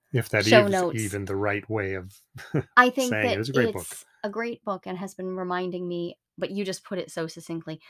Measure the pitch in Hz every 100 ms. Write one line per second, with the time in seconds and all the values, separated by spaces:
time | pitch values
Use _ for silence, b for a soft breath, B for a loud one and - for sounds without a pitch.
0 | - 120 - 107 107 214 104 180 180 113
1 | 104 101 98 98 104 101 104 107 95 95
2 | 92 - _ 127 - 151 - 247 247 262
3 | 247 214 240 107 123 135 117 95 - -
4 | - - 208 202 233 233 214 185 190 185
5 | 190 - 185 185 180 180 180 180 175 175
6 | 175 - _ - 185 196 190 180 - 185
7 | - 175 160 170 - 165 160 160